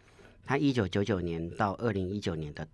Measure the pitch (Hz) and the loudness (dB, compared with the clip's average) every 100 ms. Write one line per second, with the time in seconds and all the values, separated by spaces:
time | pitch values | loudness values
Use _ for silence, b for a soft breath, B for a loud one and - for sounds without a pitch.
0 | B B B B - 135 147 123 92 101 | B B B B -2 2 2 4 2 2
1 | 101 95 87 82 85 - 104 90 117 98 | 2 2 0 -2 -4 0 0 0 0 0
2 | 90 104 101 80 76 73 78 | -2 -2 -2 -4 -4 -8 -10